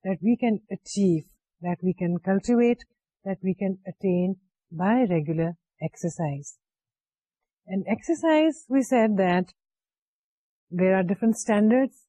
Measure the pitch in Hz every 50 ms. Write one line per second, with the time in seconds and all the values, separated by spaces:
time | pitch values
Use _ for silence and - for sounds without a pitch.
0 | - 190 190 - 165 220 240 - - 233 214 - - - 196 - _ - - 202
1 | 202 185 170 156 - _ _ _ _ _ _ _ 170 175 175 - 175 185 175 -
2 | 180 175 175 175 - 196 196 196 - - 240 233 240 240 240 - - _ _ _
3 | _ _ _ _ - 196 190 - - 190 180 - 202 190 190 190 - 185 170 _
4 | - 190 180 180 180 185 190 - _ _ _ _ _ _ 170 160 180 196 226 254
5 | 254 190 180 165 151 147 165 160 165 170 175 - _ _ _ - 156 160 - -
6 | - 170 - - 170 147 143 143 143 - - _ _ _ _ _ _ _ _ _
7 | _ _ _ _ _ _ _ _ _ _ _ _ _ - 185 196 190 - 214 -
8 | - - 339 302 - 330 311 302 311 320 294 - - - 254 277 247 - 262 240
9 | 220 220 208 190 190 180 175 180 185 - _ _ _ _ _ _ _ _ _ _
10 | _ _ _ _ _ _ _ _ _ _ _ _ _ _ 170 175 185 185 190 190
11 | 185 175 202 - 240 226 220 - - - 214 208 214 220 233 262 269 254 - _
12 | _